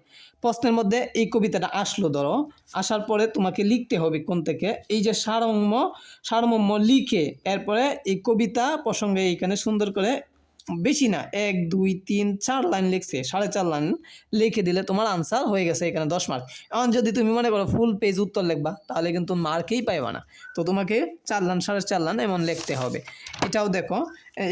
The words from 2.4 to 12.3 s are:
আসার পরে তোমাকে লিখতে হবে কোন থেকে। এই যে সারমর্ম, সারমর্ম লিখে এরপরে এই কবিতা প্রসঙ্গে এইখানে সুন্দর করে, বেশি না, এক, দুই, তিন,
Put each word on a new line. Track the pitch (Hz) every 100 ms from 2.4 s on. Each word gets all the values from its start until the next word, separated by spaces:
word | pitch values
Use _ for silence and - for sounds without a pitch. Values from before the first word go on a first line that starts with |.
| 302 - - 180
আসার | 190 214 214
পরে | 214 220 -
তোমাকে | 185 190 202
লিখতে | 240 240 196
হবে | 160 156 156
কোন | 175 165
থেকে। | 139 185 240 - 220
এই | 214
যে | 208 220
সারমর্ম, | 226 226 208 208 233 359 - - - -
সারমর্ম | 226 233 220 202 208 214
লিখে | 269 262 196 147 - 185
এরপরে | 196 202 214 277 - 196
এই | 190 240
কবিতা | 220 226 233 262 208 220
প্রসঙ্গে | - 208 190 185
এইখানে | 170 180 202 220
সুন্দর | 214 208 202
করে, | 202 285 - _ _ - - 170 202
বেশি | 294 247
না, | 160 120 202 208
এক, | 190 165
দুই, | 190 190 185 -
তিন, | 202 202